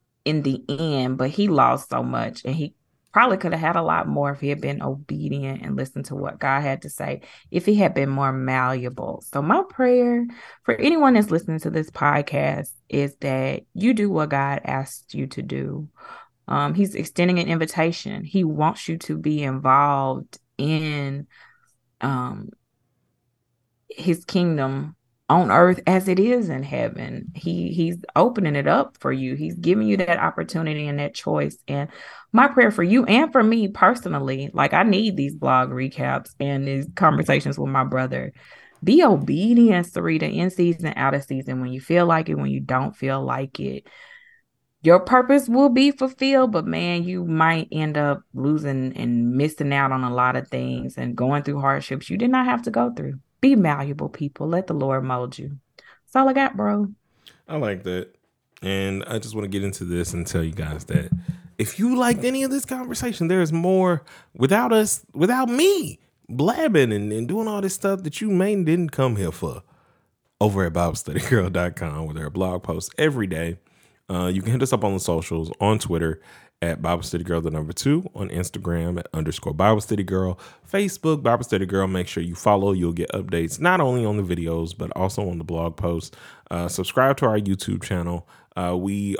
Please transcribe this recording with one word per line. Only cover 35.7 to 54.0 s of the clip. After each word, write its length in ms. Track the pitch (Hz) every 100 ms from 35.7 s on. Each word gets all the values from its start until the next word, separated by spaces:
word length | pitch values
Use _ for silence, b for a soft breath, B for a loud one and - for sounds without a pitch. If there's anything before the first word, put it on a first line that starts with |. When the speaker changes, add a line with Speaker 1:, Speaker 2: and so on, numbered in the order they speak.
Speaker 1:
recaps 640 | 127 131 - 131 131 - -
and 280 | 139 135 139
these 180 | 139 147
conversations 640 | - 160 143 156 139 139 139
with 120 | 139
my 140 | 135
brother. 480 | 135 127 131 127 131 B B B B B
Be 180 | 156 302
obedient, 840 | 294 156 143 147 220 240 233 180 170
Sarita, 460 | 180 165 160 156
in 180 | 151 180
season, 420 | 180 170 165 160 -
out 180 | 135
of 100 | 143
season, 360 | - 135 131 127
when 120 | 127
you 80 | 131
feel 260 | - 170 170
like 220 | 160 160
it, 80 | 147
when 140 | 139
you 100 | 135
don't 340 | 135 127 139
feel 260 | - 135 135
like 360 | 135 127 139 -
it. 280 | 135 135 B B B B B B B _ _ _
Your 180 | 160 185
purpose 480 | 185 254 247 285 254
will 220 | 240 277
be 200 | 247 285
fulfilled, 600 | - 262 - 269 269 254
but 120 | 180 165
man, 360 | 165 175 175
you 220 | 175 180
might 420 | 170 160 160 165 -
end 260 | 156 156 147
up 240 | 147 139 _
losing 640 | 127 139 151 147 135 131 -
and 360 | 120 120 120
missing 400 | 127 151 156 143
out 180 | 139 135
on 140 | 131
a 100 | 127
lot 220 | 123 127 127
of 100 | 127
things 500 | 127 127 123 131 -
and 200 | 123 120
going 260 | 127 143
through 180 | 143 143
hardships 480 | 139 139 - 135 -
you 80 | 185
did 140 | 240
not 140 | 254
have 180 | 254 240
to 80 | 240
go 220 | 233 240
through. 260 | 240 139 139 _ -
Be 160 | 269 247
malleable, 520 | 165 143 143 143